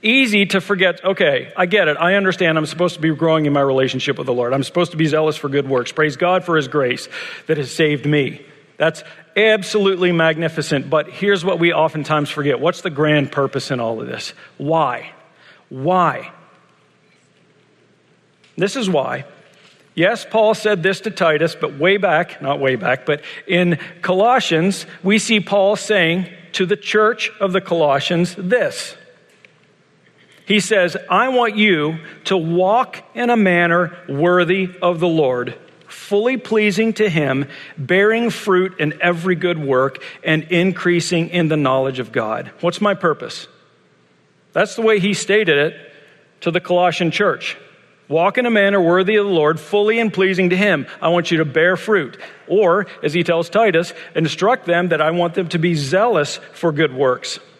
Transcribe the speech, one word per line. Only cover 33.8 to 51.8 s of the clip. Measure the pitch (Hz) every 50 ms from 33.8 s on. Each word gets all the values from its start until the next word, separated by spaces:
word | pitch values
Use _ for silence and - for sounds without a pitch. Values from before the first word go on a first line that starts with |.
| 180 165 - - - -
worthy | 139 139 156 175 180 180 175 160 185 196 190 180 185 -
of | - 175 175 165
the | 165 175
Lord, | 165 160 151 131 127 123 123 123 120 - - - - _ -
fully | - - - - - 202 202 214 247 269 240
pleasing | - - 220 220 208 208 190 180 220 226 220
to | - 214 208
him, | 160 160 151 139 135 135 139 - - - - - - -
bearing | 139 127 180 190 202 214 220 226 233 233
fruit | - - - 208 190 180 185 190 185 -
in | - 160 151 -
every | 185 175 175 165 165 190 180
good | 156 180 180 175 160
work, | 151 135 135 127 131 135 131 - - - - - -
and | 170 156 156 151 160
increasing | 180 170 175 190 180 180 - 180 175 170 160 - 180 170 165 165
in | 170 175 165 156
the | 156 156
knowledge | 147 135 131 135 131 135 131 127
of | 123 110
God." | 113 135 113 107 110 120 - - - -
What's | - 175 175 -
my | 208 208 196
purpose? | 196 185 170 147 - 127 120 - - - - _ _ _ _ _ _ _ _ _ _ _ _ _ _ _ _ _ _ _ _
That's | _ 156 196 208 -
the | -
way | 226 220 220 208
he | 175 202 202
stated | - - - 196 214 220 165 147
it | 143 147 165 165 - - - - - - _ _ _ _ _ _ _
to | - 175
the | 165 180
Colossian | 180 - 180 175 180 180 165 - 180 156
church. | 156 - 202 190 143 - - - - - - - - _ _ _ _ _ _ _
"Walk | 139 160 170 202 196 254
in | 247 240
a |
manner | 226 214 196 196 202 196
worthy | 175 165 170 185 190 185 220 214
of | 202 202
the |
Lord, | 190 165 147 147 160 156
fully | - - - 208 208 214 226 233
and | 233 220
pleasing | - 185 190 190 190 175 190 175
to | 175 185
him." | 208 208 180 147 127 - - -
I | - 160
want | 170 175 170 -
you | 175 156
to | 160
bear | 151 127 160 160 180 185
fruit. | 170